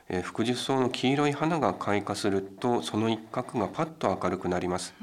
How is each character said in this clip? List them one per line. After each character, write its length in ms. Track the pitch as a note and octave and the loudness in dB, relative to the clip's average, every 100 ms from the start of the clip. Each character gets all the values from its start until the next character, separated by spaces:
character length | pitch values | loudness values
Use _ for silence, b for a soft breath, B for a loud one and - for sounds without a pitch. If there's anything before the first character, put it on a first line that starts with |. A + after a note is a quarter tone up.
| - | -4
え 100 | F2+ | -4
ー、 20 | |
福 240 | - - A2+ | -2 -2 0
寿 80 | A#2+ | 0
草 240 | - C3+ | 0 2
の 100 | B2 | 2
黄 220 | - B2+ | 2 2
色 160 | C#3+ D3 | 4 2
い 60 | |
花 260 | C#3+ D#3 E3+ | 2 0 2
が 140 | G#2+ | 2
開 280 | F#2 - G2+ | 0 0 0
花 140 | G2 G2 | 0 -2
す 140 | G#2 | 2
る 120 | G2 | 2
と、 400 | F#2+ - B2 A#2 | 0 -2 0 0
そ 160 | - G#2+ | 0 0
の 120 | A2+ | 0
一 100 | A2+ - | 0 -4
角 280 | B2+ - B2 | -6 -4 -2
が 80 | F#2+ | -2
パ 160 | - | -2
ッ 20 | E3 | -4
と 300 | - G#2+ F#2 | 0 0 2
明 80 | F#2 | 0
る 80 | F#2 | 0
く 100 | F2+ | 0
な 100 | F2 | 0
り 100 | F2+ | 0
ま 120 | F#2 | -2
す。 140 | - - | -4 -12